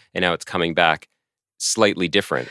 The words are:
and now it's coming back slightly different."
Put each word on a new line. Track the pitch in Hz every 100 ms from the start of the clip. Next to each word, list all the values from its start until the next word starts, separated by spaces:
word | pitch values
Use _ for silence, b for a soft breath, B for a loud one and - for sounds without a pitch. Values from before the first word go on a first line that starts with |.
| b
and | 92
now | 90
it's | 82 -
coming | 92 85
back | 82 82 78 - _ _ _ _ _
slightly | - - 107 85 90
different." | 101 - 71 60